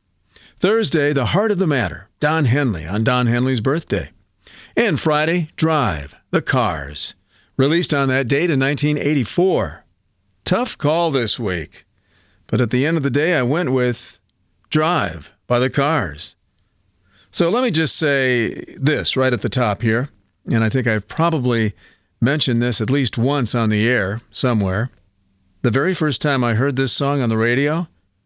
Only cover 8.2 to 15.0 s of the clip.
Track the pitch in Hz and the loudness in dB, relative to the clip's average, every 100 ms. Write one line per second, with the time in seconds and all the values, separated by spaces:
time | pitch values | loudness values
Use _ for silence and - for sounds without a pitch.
8.2 | 123 139 175 135 135 147 147 147 139 147 | 0 0 2 2 0 0 0 0 0 0
9.2 | 113 - 185 143 82 78 _ _ _ _ | 0 0 2 2 -2 -8 _ _ _ _
10.2 | _ _ - 196 247 - 147 165 170 135 | _ _ -2 0 -2 -2 0 2 2 0
11.2 | 110 - 104 87 76 - - _ _ _ | 0 -2 -2 -4 -6 -14 -20 _ _ _
12.2 | _ _ - 113 113 123 147 165 135 131 | _ _ -4 -2 0 0 0 0 0 0
13.2 | 165 156 123 160 156 127 123 117 - - | 2 2 0 0 0 2 0 -2 -8 -20
14.2 | _ _ _ _ - 156 156 165 | _ _ _ _ -4 0 2 0